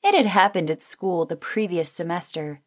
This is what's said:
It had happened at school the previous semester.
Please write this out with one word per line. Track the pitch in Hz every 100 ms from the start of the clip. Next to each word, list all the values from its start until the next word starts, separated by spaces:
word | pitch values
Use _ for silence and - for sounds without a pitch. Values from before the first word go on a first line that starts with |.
| 392
It | 403
had | 214
happened | 190 196 190 160
at | 156
school | - - 190 175 160
the | 156
previous | - - 214 175 160
semester. | - 170 175 - 160 151 143